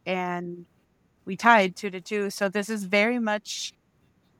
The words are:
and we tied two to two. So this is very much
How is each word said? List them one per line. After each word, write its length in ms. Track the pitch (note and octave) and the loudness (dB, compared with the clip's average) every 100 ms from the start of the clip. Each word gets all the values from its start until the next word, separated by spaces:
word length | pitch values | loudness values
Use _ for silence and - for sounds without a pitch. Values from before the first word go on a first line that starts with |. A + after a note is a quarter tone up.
and 600 | - F#3 F3+ F3 F3 F3 E3+ _ _ _ _ _ | -4 -4 -2 -4 -6 -10 -16 _ _ _ _ _
we 120 | - F#3+ | -10 0
tied 400 | A3+ A3+ F#3+ - | 6 6 6 0
two 120 | G#3 | -8
to 120 | F#3 | -8
two. 280 | - G#3 G3+ | -6 -4 -4
So 220 | - G3 | -2 -2
this 180 | G#3 G3+ | -2 -2
is 160 | A3 | -4
very 340 | F#3+ G#3 G#3+ B3 | 0 2 4 2
much 540 | G#3+ G#3+ - - - - _ _ _ _ _ _ | -2 -4 -6 -10 -10 -14 _ _ _ _ _ _